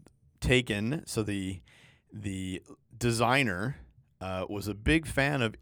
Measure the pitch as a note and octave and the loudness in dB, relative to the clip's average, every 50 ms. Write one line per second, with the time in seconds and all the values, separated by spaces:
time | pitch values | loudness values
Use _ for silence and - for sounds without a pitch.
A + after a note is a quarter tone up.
0 | - - _ _ _ _ _ _ - - B2+ B2+ A#2+ - G#2+ G#2 G#2+ A#2 C#3+ E3 | -18 -20 _ _ _ _ _ _ 2 4 4 4 4 2 0 -2 0 -2 -2 -4
1 | - - - A2+ G#2+ G2+ G2+ G2 F#2+ F#2+ F#2+ F#2 - - - - - - - _ | -6 -4 -4 -2 -2 0 -2 -2 -2 -4 -6 -8 -12 -18 -20 -20 -20 -20 -20 _
2 | _ _ - G#2+ G2 G2+ F#2+ F#2+ F#2+ F#2 F#2 - - - - - _ _ - A2 | _ _ -14 -10 -8 -6 -6 -4 -4 -6 -6 -8 -10 -14 -20 -20 _ _ -8 -2
3 | - A#2+ A#2 A2+ A#2+ A2+ B2+ C#3+ C#3 A2 F2+ F2 G#2 C3 C#3+ - - - _ - | 0 0 2 2 4 4 4 4 4 2 0 0 -2 -4 -4 -6 -12 -20 _ -20
4 | _ _ _ _ F#2 F#2 F#2 F#2 F#2 - G2+ G2+ F2+ G#2 G2+ G#2 A2 C#3+ D3+ E3 | _ _ _ _ -8 -6 -4 -4 -4 -4 -4 -4 -4 -4 -6 -2 2 4 4 4
5 | D#3+ - - C#3 C3+ C#3+ D3 C#3 A#2+ A2 - - | 2 0 0 0 0 2 2 2 0 0 -2 -4